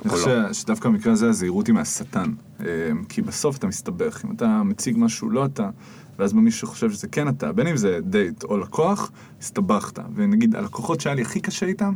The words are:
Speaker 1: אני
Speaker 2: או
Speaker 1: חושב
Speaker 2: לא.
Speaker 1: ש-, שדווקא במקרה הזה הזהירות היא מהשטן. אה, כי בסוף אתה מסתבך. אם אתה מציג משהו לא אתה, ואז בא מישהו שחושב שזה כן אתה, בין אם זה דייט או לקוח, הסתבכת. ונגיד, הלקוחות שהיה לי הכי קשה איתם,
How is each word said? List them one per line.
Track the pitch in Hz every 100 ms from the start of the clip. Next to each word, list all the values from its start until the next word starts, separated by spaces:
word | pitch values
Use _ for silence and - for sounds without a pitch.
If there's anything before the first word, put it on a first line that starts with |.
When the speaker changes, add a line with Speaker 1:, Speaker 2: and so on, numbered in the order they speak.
Speaker 1:
אני | 107
Speaker 2:
או | 90
Speaker 1:
חושב | 87
Speaker 2:
לא. | 120 101
Speaker 1:
ש-, | -
שדווקא | - 110 123
במקרה | 104 113
הזה | 110 117
הזהירות | 101 90 92 104
היא | 110
מהשטן. | 78 - - 98 82 73 - -
אה, | 85 82 82 - -
כי | -
בסוף | - - 151 139
אתה | 98
מסתבך. | - - 87 78 - 104
אם |
אתה | 110 117 107
מציג | 101 101 131 117
משהו | 117 - 113
לא | 120 139
אתה, | 139 101 - - - - -
ואז | 98
בא | 110
מישהו | 113 113 110
שחושב | - 113
שזה | 101 98
כן | - 147
אתה, | - 73
בין | 92 151
אם | 147
זה | 101 85
דייט | 87 104 90 76
או | - 104
לקוח, | 87 - 170 202 - - - -
הסתבכת. | - - 95 104 - - 92 101
ונגיד, | 101 107 117 -
הלקוחות | - - - 160
שהיה | 151 139
לי |
הכי | 113 -
קשה | - - 180
איתם, | 196 202